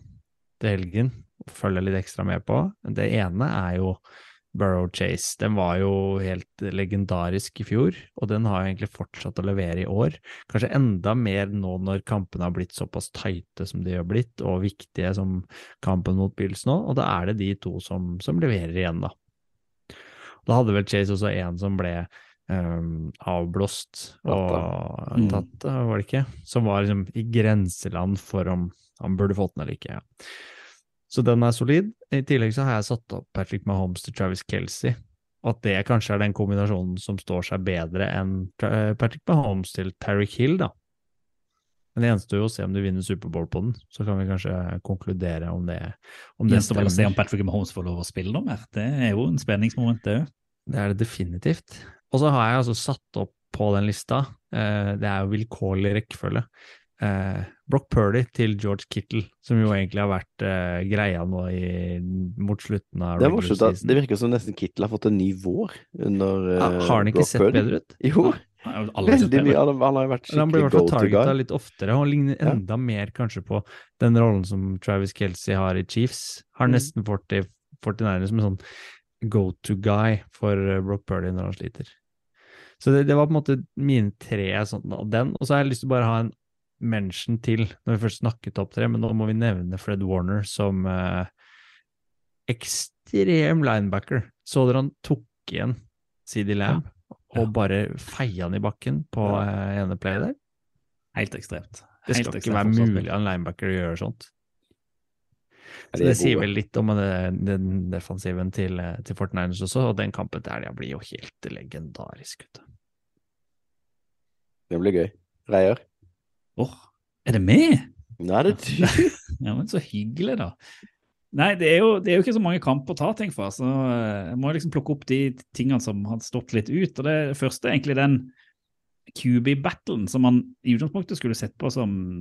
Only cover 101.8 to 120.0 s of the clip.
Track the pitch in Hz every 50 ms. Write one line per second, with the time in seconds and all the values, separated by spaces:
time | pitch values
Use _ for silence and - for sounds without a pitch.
101.8 | - _ _ _ _ - 123 120 120 120 - 98 - 117 107 101 104 107 113 117
102.8 | 117 113 101 90 85 82 90 101 107 98 92 90 85 85 87 - - 95 95 92
103.8 | 87 82 85 85 101 107 - - - - _ _ _ _ _ _ _ _ _ _
104.8 | _ _ _ _ _ _ _ _ _ _ _ _ _ _ _ _ - - - -
105.8 | - - - 87 87 131 120 - - 131 113 78 101 101 101 104 - - - 117
106.8 | 110 107 107 101 98 98 92 92 92 92 92 87 95 98 98 92 95 92 95 95
107.8 | 90 90 90 87 - - 95 95 - 92 90 90 90 92 - 107 95 92 92 90
108.8 | 87 87 85 - - - 90 - 98 90 - 92 90 90 90 95 95 95 - 127
109.8 | 131 117 104 101 104 101 - - - - - - - - 57 58 - - - -
110.8 | - - 67 - - - - - - - - _ - - - - - - - 76
111.8 | 80 69 - - - - - - - - - - - _ - - _ - - _
112.8 | _ _ _ _ _ _ _ _ _ _ _ _ _ _ _ _ _ _ _ _
113.8 | _ _ _ _ _ _ _ _ _ _ _ _ _ _ _ _ _ - 87 85
114.8 | 90 101 92 87 85 98 - _ _ _ _ _ _ - 104 95 95 98 117 -
115.8 | - _ _ _ _ _ _ _ _ _ _ _ _ _ _ - 123 - - -
116.8 | _ _ _ _ _ _ _ _ _ 123 113 104 92 95 113 277 320 330 - -
117.8 | - - - - - - - - 85 90 92 117 151 196 202 - - - 143 147
118.8 | 180 - - 320 349 330 - - - - - - 131 107 107 123 180 220 - 175
119.8 | - - - 104